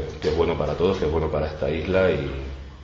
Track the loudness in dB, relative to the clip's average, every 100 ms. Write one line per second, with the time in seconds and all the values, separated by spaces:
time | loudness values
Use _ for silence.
0 | -4 -4 0 2 2 2 0 2 2 2
1 | 0 0 0 0 -2 -2 -2 -2 2 4
2 | 4 2 -2 -6 -8 -10 -14 -16